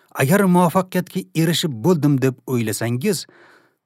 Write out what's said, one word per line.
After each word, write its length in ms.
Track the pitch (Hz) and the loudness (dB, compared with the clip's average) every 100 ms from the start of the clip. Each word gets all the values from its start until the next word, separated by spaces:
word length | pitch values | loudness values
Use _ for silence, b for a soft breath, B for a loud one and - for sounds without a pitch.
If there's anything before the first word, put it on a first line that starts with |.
| b - | b -4
Agar 260 | 135 202 | 2 2
muvaffaqiyatga 800 | 196 180 180 190 185 180 175 185 185 | 4 4 4 0 -2 -4 -4 -10 -6
erishib 420 | 160 165 151 170 | -2 0 0 -4
bo'ldim 480 | 117 135 175 143 135 | -2 0 2 2 2
deb 140 | 131 131 | 0 -4
o'ylasangiz, 840 | - 123 110 104 113 123 208 175 - b b b b b | -6 -4 -4 -4 -4 -2 -2 -4 -8 b b b b b